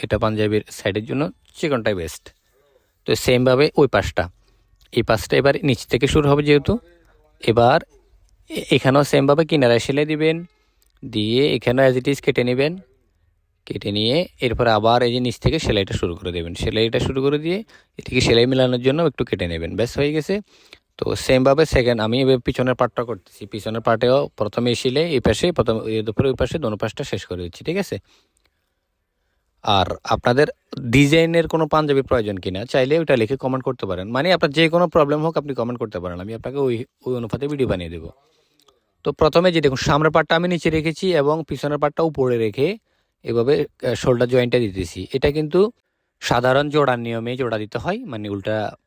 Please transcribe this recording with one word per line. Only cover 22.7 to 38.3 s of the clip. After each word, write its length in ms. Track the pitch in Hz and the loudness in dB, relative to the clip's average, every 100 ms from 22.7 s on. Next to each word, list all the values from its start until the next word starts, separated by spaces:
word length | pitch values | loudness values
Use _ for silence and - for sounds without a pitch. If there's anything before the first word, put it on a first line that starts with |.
পার্টটা 280 | 123 120 - | 0 -2 -2
করতেছি। 420 | 120 101 _ - 101 | -6 -8 _ -20 -12
পিছনের 340 | 110 113 110 | -10 -6 -4
পার্টেও 480 | 113 110 123 135 147 - | 0 2 4 2 0 -4
প্রথমে 340 | 104 - 120 | -4 -2 -2
এই 40 | |
সেলাই, 320 | 120 131 131 170 | 0 -2 0 0
এই 80 | 135 | 0
পাশে, 320 | 113 110 180 | 0 0 0
প্রথমে 440 | 165 117 110 110 110 | 0 0 0 -2 -4
এই 60 | |
দুপুরে 260 | 107 107 135 | -4 0 0
ওই 60 | |
পাশে, 240 | 123 127 170 | 0 -2 -2
দোনো 180 | 120 104 | -4 -4
পাশটা 280 | 110 - | -6 -6
শেষ 220 | 143 101 - | -8 -8 -8
করে 160 | 90 | -10
দিচ্ছি, 220 | 87 - | -10 -12
ঠিক 120 | 123 185 | -8 -6
আছে? 220 | 185 98 _ _ _ _ _ _ _ _ _ _ _ _ _ _ _ _ | -6 -10 _ _ _ _ _ _ _ _ _ _ _ _ _ _ _ _
আর 240 | - 101 90 90 | 0 2 2 -4
আপনাদের 420 | - 110 123 123 151 - - - | -2 0 2 2 2 0 -14 -10
ডিজাইনের 680 | 127 127 143 160 165 170 156 | 2 4 6 4 4 2 0
কোনো 180 | 160 156 | 0 2
পাঞ্জাবির 360 | 156 151 135 | 2 2 0
প্রয়োজন 340 | 127 127 104 95 | 2 0 -2 -4
কিনা 280 | 95 95 | -6 -6
চাইলে 340 | 113 139 131 160 | -2 0 2 2
ওটা 180 | 160 131 | 2 2
লিখে 200 | 110 131 | 2 -2
কমেন্ট 280 | 131 131 | -2 -4
করতে 220 | 131 123 101 | -4 -6 -6
পারেন, 240 | 90 98 | -6 -4
মানে 220 | 123 165 | -2 0
আপনার 180 | 170 165 | 2 0
যে 180 | 143 165 | 2 2
কোনো 200 | 170 175 | 4 2
প্রবলেম 340 | 170 143 151 | 4 2 2
হোক 140 | 156 160 | 0 -2
আপনি 180 | 147 | -4
কমেন্ট 240 | 127 117 123 | -4 -4 -4
করতে 180 | 113 92 | -6 -6
পারেন, 200 | 90 87 | -8 -8
আমি 140 | 110 | -10
আপনাকে 240 | 113 127 139 | -10 -8 -4
ওই, 260 | 135 117 127 _ - | -2 -2 -6 _ -6
ওই 80 | |
অনুপাতে 340 | 123 117 - 143 | -6 -6 -6 -6
ভিডিও 200 | 147 117 | -2 -2
বানিয়ে 220 | 95 85 | -2 -6
দেবো। 200 | 85 82 - _ | -12 -16 -20 _